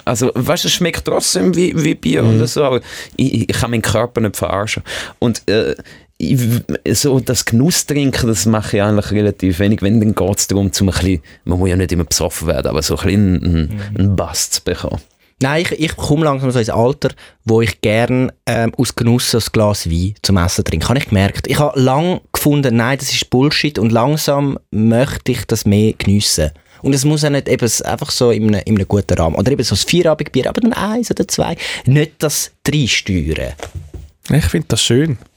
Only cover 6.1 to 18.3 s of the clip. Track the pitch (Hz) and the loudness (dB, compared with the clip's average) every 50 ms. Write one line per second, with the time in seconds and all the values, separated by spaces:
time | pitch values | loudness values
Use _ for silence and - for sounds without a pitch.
6.1 | _ _ - 73 - 127 123 113 120 120 - - - - - - 110 - - 143 | _ _ -2 0 0 0 2 0 0 -2 -2 -4 -6 -4 -2 -2 -2 0 0 2
7.1 | 131 131 117 - 123 - - - 117 117 135 175 175 - - - 151 147 143 135 | 0 0 0 0 -2 -4 -2 0 2 2 2 2 2 0 -2 -2 -2 0 0 0
8.1 | - - 131 117 110 95 - 113 110 107 101 - - 104 101 104 107 104 104 - | 0 0 0 0 0 0 0 0 0 0 0 0 0 0 2 2 2 0 0 0
9.1 | 101 104 104 101 98 - - 92 92 87 101 101 110 95 92 98 110 117 104 110 | 0 0 2 0 0 0 0 0 2 2 2 2 2 2 2 2 2 4 2 2
10.1 | 101 - 90 92 101 - - - 95 98 98 95 - - 101 95 82 - 90 95 | 2 0 0 0 0 -2 -2 0 0 0 0 0 0 0 0 0 0 0 0 0
11.1 | 95 82 - - - - _ - 87 90 95 92 87 92 92 82 87 85 82 - | 0 0 -4 -10 -20 -12 _ -2 -2 0 0 2 2 0 0 0 0 -2 -2 -2
12.1 | - - 78 - - - 78 80 - 67 64 62 58 73 76 - 76 76 - 85 | -2 -2 -2 -2 -4 -4 -4 -2 -2 -2 -2 -2 -2 -2 -2 -2 -2 -2 0 0
13.1 | 95 104 104 92 90 80 - 87 85 80 78 76 107 104 101 104 104 101 95 98 | 2 4 4 4 2 2 0 0 0 0 0 -2 -4 -8 -8 -8 -2 0 0 2
14.1 | 95 87 87 85 87 - - - - - - 90 90 - - - - 90 - _ | 2 0 -2 -4 -4 -6 -6 -4 -6 -6 -4 -4 -6 -4 -4 -6 -6 -8 -10 _
15.1 | _ _ _ _ _ _ 131 135 147 160 180 - 160 - 156 165 - - - - | _ _ _ _ _ _ -2 0 0 -2 -2 -2 -2 -4 -4 -4 -4 -6 -2 0
16.1 | 147 151 165 151 139 131 139 127 120 127 110 104 - 104 117 127 143 - - 131 | 0 2 2 0 0 0 -2 0 0 0 0 0 0 2 2 2 0 0 -2 -4
17.1 | - - - - _ _ _ 110 110 113 117 104 - - - 110 107 113 120 120 | -4 -6 -14 -20 _ _ _ 2 2 2 2 0 -2 -2 -2 0 2 2 2 2
18.1 | 127 127 131 - | 2 0 0 0